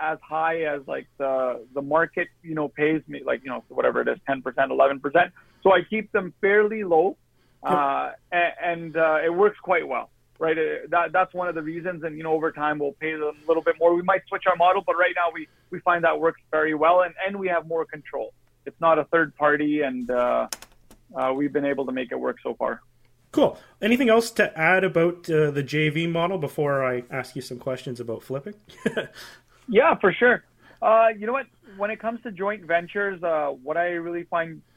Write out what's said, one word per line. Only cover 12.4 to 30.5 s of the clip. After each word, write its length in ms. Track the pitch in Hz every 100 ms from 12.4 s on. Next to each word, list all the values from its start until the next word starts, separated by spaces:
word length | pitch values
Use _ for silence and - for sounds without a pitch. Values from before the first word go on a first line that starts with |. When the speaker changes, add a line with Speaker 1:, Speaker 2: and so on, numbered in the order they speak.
| 156
Speaker 1:
time 280 | 151 147 151
we'll 140 | 147
pay 200 | 139 160
them 220 | 156 151 151
a 60 | -
little 160 | 165
bit 120 | 160 165
more. 140 | 170
We 80 | 175
might 220 | 180 190 -
switch 160 | 190 196
our 80 | 170
model, 260 | 175 190 185
but 120 | 170
right 160 | 180 180
now 160 | 175
we, 140 | 165 151 _ _
we 100 | 180
find 240 | - 175
that 160 | 165 156
works 220 | 165 160 _
very 220 | 156 156
well, 300 | 156 156 180
and, 100 | 180 165 190
and 140 | 202
we 80 | 190
have 200 | 170 160
more 180 | 165 156
control. 480 | 156 - 139 110 - _ _ -
It's 160 | -
not 180 | 165 160
a 60 | 143
third 280 | 165 156 -
party, 460 | 147 147 151 151
and, 300 | 139 127 120
uh, 380 | 123 123 120 117 - - _ _ - _ -
uh, 160 | 131
we've 200 | 131 143
been 100 | 139
able 220 | 143 135 131
to 80 |
make 180 | 127 123
it 80 | 131
work 180 | 127 120
so 100 | 131 120
far. 260 | 127 - _ _ _ _ _
Speaker 2:
Cool. 280 | - 240 - - -
Anything 300 | 208 247 262
else 220 | 226 233
to 260 | - 202 -
add 260 | 160 185
about, 460 | 185 170 170 175 -
uh, 220 | 160 151
the 100 | 143
J 280 | 135 151 151
V 180 | 147 170
model 320 | 165 170 190
before 440 | 143 - 147 139
I 200 | 131 123 123
ask 240 | 135 123 143
you 80 |
some 160 | 123 123
questions 400 | 135 127 143 120
about 240 | 117 110
flipping? 320 | - 135 175 208 _ - -
<laughs> 100 | - - - - - _ _ -
Speaker 1:
Yeah, 280 | 214 311 240
for 160 | 196
sure. 320 | - 247 208 -